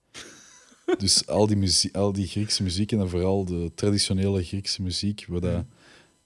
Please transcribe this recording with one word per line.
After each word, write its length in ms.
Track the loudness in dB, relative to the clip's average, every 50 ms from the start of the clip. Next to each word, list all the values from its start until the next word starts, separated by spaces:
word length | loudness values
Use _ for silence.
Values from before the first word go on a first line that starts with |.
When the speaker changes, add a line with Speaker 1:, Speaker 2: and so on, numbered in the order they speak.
| _ _
Speaker 1:
<laughs> 840 | -20 -20 -18 -18 -20 -20 -20 -20 -20 -20 -20 -20 -20 _ _ -2 -2 0
Dus 300 | 2 2 2 2 2 2
al 200 | 4 4 4 4
die 80 | 4 2
muzie-, 360 | 2 2 2 2 0 0 0
al 160 | 0 0 0 0
die 140 | -2 -4 -4
Griekse 360 | -2 -4 -2 -2 -2 -2 -2
muziek 280 | -2 0 -2 -2 0
en 60 | 0 0
dan 120 | 0 0
vooral 360 | 0 0 2 2 2 0 0
de 260 | -2 -2 -4 -4 -4 -4
traditionele 680 | -2 0 2 2 2 2 2 0 2 2 2 2 0 -2
Griekse 380 | -2 -4 -6 -4 -4 -4 -4
muziek, 440 | -4 -4 -4 -2 -2 -2 -4 -4 -6 -6
waar 140 | -4 -2
dat 100 | 0 0 0
Speaker 2:
Mhm. 100 | -2 -4 -6 -10 -20 -20 -20 -20 -20 -20 _ _ _ _